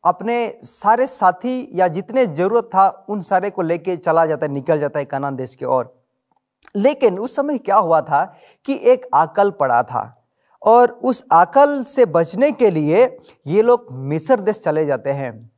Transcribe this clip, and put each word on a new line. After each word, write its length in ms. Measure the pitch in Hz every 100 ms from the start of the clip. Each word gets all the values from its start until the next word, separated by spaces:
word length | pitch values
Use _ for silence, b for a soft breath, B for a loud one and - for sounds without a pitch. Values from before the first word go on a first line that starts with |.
अपने 560 | 170 175 202 240 226 -
सारे 440 | - - 202 240 262
साथी 600 | - 185 180 247 254 -
या 140 | 175 185
जितने 380 | 160 196 247 233
जरूरत 380 | 147 185 233
था 420 | 226 190 190 - -
उन 120 | 208
सारे 280 | 165 190 196
को 120 | 190
लेके 360 | 165 170 180 175
चला 280 | 175 165 160
जाता 200 | 151 151
है, 60 |
निकल 280 | 139 131 156
जाता 200 | 143 151
है 60 | 139
कनान 300 | 135 139 131
देश 200 | 127 -
की 100 | 127
ओर। 400 | 131 110 _ _ _ _ _ _ _ - 202
लेकिन 440 | 233 294 240 185
उस 160 | 240 -
समय 220 | 285 277
क्या 180 | - 196
हुआ 260 | 175 160
था 340 | - 139 185 b b b -
कि 140 | 269
एक 220 | 226 254 -
आकल 380 | 143 165 214 202
पड़ा 320 | 196 135 120
था 440 | 123 123 - _ _ _ _ _
और 280 | - 240 247
उस 340 | 240 247 247 _
आकल 520 | 330 180 269 285 285
से 220 | 240 - 208
बचने 460 | 165 165 180 285
के 200 | - 226
लिए 480 | 160 151 180 247 - b b 139
ये 140 | 190
लोग 260 | 233 240 240
मिस्र 480 | 131 135 156 156 247
देश 200 | 196 214
चले 260 | 165 151 151
जाते 260 | 131 139
हैं। 400 | 139 131 113 113